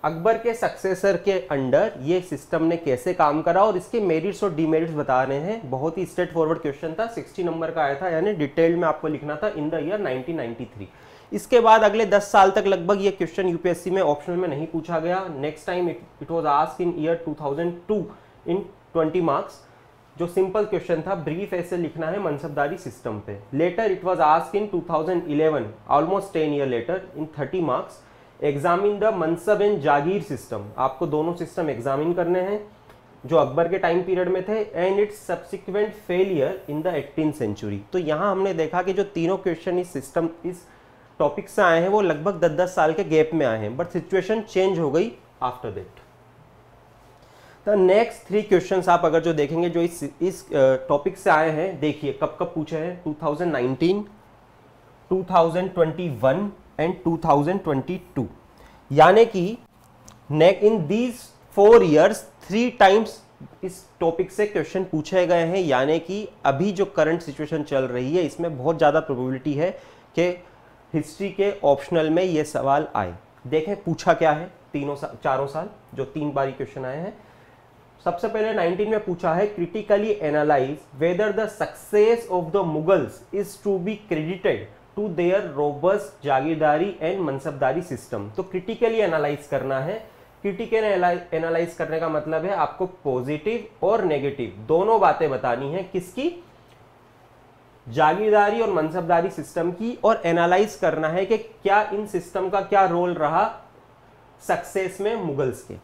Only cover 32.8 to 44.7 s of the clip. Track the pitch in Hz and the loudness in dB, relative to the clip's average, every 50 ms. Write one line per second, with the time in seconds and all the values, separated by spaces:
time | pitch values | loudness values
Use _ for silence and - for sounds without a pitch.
32.8 | - - - - _ - - - - 123 165 160 139 131 127 156 170 170 185 185 | -20 -20 -20 -20 _ -20 -20 -18 -6 2 4 4 4 4 2 0 0 0 0 0
33.8 | - 170 170 180 180 185 185 180 180 180 185 185 180 208 214 220 208 214 - 165 | 0 2 0 0 0 0 0 0 0 0 0 -2 -2 -2 -2 -2 -4 -4 -4 -2
34.8 | 175 190 196 202 208 208 208 - - - 180 170 - - - 190 - - 180 208 | 0 0 2 2 0 0 -2 -14 -6 -6 -6 -6 -6 -12 -12 -12 -10 -4 -2 -2
35.8 | 208 220 202 - - - 175 180 190 196 185 147 131 160 190 190 - - 147 151 | -2 -2 -4 -12 -6 -2 0 0 2 2 2 0 0 0 -2 -6 -8 -6 -6 -2
36.8 | 160 185 170 147 135 - - - 156 156 139 - 127 104 104 - - 104 101 98 | -2 -2 -2 -2 -6 -4 -4 -2 -2 -2 0 -2 -2 -4 -4 -4 -6 -6 -6 -6
37.8 | 104 - - 185 170 151 151 156 190 208 190 190 190 196 180 160 160 156 175 180 | -8 -4 -4 -4 0 0 0 0 0 0 0 0 0 -2 0 -2 -2 0 0 -2
38.8 | 180 190 190 196 196 196 - 165 165 170 190 185 190 185 165 160 - 190 175 180 | -2 0 0 -2 -2 -2 -2 -2 0 0 0 0 0 -4 -4 -2 -4 -2 -2 -2
39.8 | 180 175 - 143 - - - 175 165 165 165 - - 175 180 - - - - - | -4 -4 -8 -10 -10 -4 -2 -2 -2 -2 -4 -6 -10 -10 -10 -10 -16 -20 -20 -20
40.8 | - - - - - - _ - 156 147 147 - - - - - 202 175 165 165 | -20 -20 -20 -20 -20 -20 _ 0 0 0 0 -4 -12 -4 0 2 4 4 4 4
41.8 | 170 190 196 214 202 175 151 147 156 202 196 165 175 165 147 160 180 180 180 185 | 4 2 2 2 2 2 0 0 -2 -4 -2 2 0 0 2 0 -2 -2 2 2
42.8 | 160 156 160 151 196 156 160 156 156 156 170 160 143 123 113 110 107 104 117 139 | 2 2 2 0 -2 2 4 4 4 4 2 0 0 0 0 0 -4 -6 -4 -6
43.8 | 175 175 - 175 160 - 190 185 180 - 220 226 208 - - 190 185 190 | -8 -6 -6 -8 -6 0 -2 -2 0 0 -2 -2 -4 -2 0 2 2 2